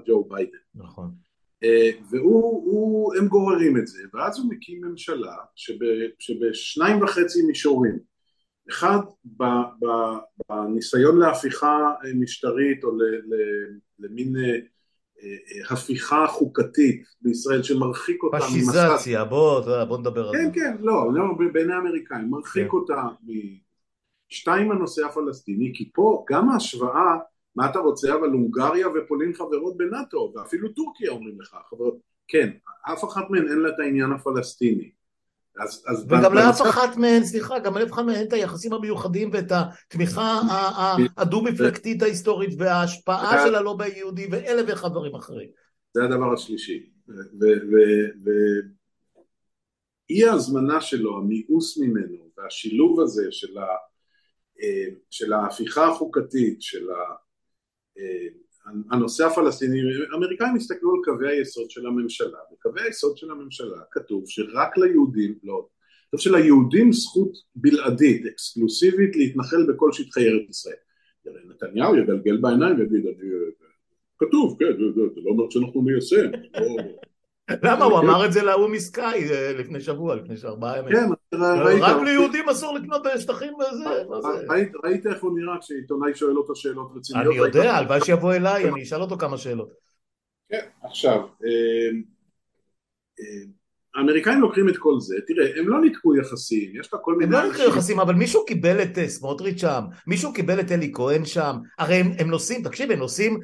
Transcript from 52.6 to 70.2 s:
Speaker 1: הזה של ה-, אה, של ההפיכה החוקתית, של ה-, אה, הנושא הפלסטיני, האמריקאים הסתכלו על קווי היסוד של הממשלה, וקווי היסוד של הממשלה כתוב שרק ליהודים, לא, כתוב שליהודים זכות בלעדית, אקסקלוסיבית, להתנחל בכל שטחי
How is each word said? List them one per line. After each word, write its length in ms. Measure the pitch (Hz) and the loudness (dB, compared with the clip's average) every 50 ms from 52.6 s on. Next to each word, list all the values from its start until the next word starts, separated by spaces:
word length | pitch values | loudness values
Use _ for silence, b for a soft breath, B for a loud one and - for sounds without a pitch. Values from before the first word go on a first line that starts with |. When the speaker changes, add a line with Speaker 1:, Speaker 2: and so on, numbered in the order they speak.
| - 110 107 123 156 175 165 165 | -8 -4 2 4 4 4 4 2
Speaker 1:
הזה 240 | 156 120 104 104 98 90 | 2 0 0 -2 -4 -4
של 260 | - - 101 92 98 | -6 -10 -14 -12 -12
ה-, 200 | 101 95 95 92 92 - _ _ _ _ _ _ _ _ _ _ _ _ _ _ - | -10 -8 -6 -6 -8 -8 _ _ _ _ _ _ _ _ _ _ _ _ _ _ -8
אה, 240 | 214 - - 196 190 92 95 - _ _ | -6 -4 -4 -4 -6 -8 -12 -16 _ _
של 240 | - - 117 107 107 | -12 -10 -6 -2 -2
ההפיכה 540 | 107 104 101 - - 113 - - 151 160 | -2 -2 -4 -6 -8 -10 -6 0 2 2
החוקתית, 760 | 165 165 160 160 151 - 143 123 - 131 131 120 107 - - | 2 2 -2 -6 -2 -2 -2 -2 -2 0 0 0 0 0 -4
של 280 | - - - 90 87 92 | -10 -12 -10 -10 -10 -10
ה-, 240 | 90 87 90 90 - - _ _ _ _ _ _ _ _ _ _ _ _ _ _ _ 98 | -8 -8 -10 -10 -12 -16 _ _ _ _ _ _ _ _ _ _ _ _ _ _ _ -16
אה, 280 | 98 95 92 90 87 85 85 - _ _ _ _ _ 104 104 107 107 107 | -12 -10 -10 -10 -10 -12 -14 -18 _ _ _ _ _ -14 -12 -12 -8 -4
הנושא 340 | 123 123 117 120 - - 165 | -2 -2 -2 -2 -2 0 0
הפלסטיני, 540 | 160 165 175 160 139 123 - 135 127 131 131 127 131 131 139 151 151 156 | 0 2 2 0 0 0 -2 -2 -2 -2 0 -2 -2 -2 -4 -6 -6 -4
האמריקאים 420 | 165 180 185 185 - 233 254 247 | -4 -4 -4 -2 -4 -2 -2 0
הסתכלו 360 | 226 - - 180 175 170 175 180 | -2 -2 -6 -8 -2 0 0 0
על 60 | 180 175 | 0 0
קווי 260 | 156 131 117 131 143 | -2 -2 -2 -2 -2
היסוד 400 | 147 143 127 - - 117 117 117 | -2 -2 -2 -4 -8 -10 -12 -10
של 180 | - 123 120 | -12 -12 -8
הממשלה, 500 | 123 120 123 120 120 - - 117 - - - - _ - | -4 -4 -4 -4 -4 -6 -6 -8 -8 -8 -14 -20 _ -20
וקווי 280 | _ _ 151 151 190 | _ _ -6 -4 -4
היסוד 360 | 226 226 220 - - 143 143 | -6 -6 -4 -2 -2 -2 -2
של 140 | - 160 156 | -4 -12 -14
הממשלה 460 | 151 143 139 135 131 - 123 107 92 85 82 _ | -14 -14 -14 -16 -12 -12 -12 -12 -12 -14 -16 _
כתוב 320 | - - 117 - 104 95 98 | -10 -10 -6 -6 -6 -8 -6
שרק 500 | - - 107 104 107 113 135 147 - - | -8 -8 -8 -8 -6 -2 -2 -2 0 2
ליהודים, 580 | 185 185 185 175 151 139 127 107 107 104 101 107 - 101 | 2 4 6 6 4 4 4 2 -2 -2 -2 -4 -8 -12
לא, 240 | 101 98 92 - - _ _ _ _ _ _ _ | -10 -10 -10 -10 -12 _ _ _ _ _ _ _
כתוב 120 | _ - - | _ -8 -2
שליהודים 720 | - 190 185 165 160 156 143 135 123 123 147 202 240 240 - | 2 4 4 6 8 8 8 8 8 6 4 6 6 6 6
זכות 380 | - - - - 180 208 - - - _ _ _ | 4 0 -2 0 0 0 0 -2 -10 _ _ _
בלעדית, 720 | 123 - 147 147 143 131 131 120 - 151 139 107 117 120 | 2 4 4 4 4 2 -2 2 6 6 6 6 4 0
אקסקלוסיבית, 880 | 107 - - - - - 117 113 110 - - 170 190 185 196 202 196 190 | -8 -10 -10 -12 -10 -2 -2 0 0 2 4 4 4 6 4 2 2 4
להתנחל 500 | 156 135 127 135 135 131 - 170 170 160 143 131 | 0 0 0 0 -4 -4 0 2 2 2 2 2
בכל 180 | - 156 147 | 4 2 2
שטחי 360 | 139 - 135 - - 131 | 2 0 -8 -6 -2 2